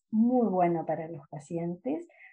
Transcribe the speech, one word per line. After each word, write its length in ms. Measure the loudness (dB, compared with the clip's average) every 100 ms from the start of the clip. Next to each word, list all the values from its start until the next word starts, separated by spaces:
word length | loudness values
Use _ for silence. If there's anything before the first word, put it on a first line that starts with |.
| _
muy 360 | 2 4 4 2
bueno 380 | 4 2 2 -2
para 220 | -4 -6
los 200 | -12 -12
pacientes. 800 | -14 -8 -6 -6 -6 -6 -6 -8 -20 -20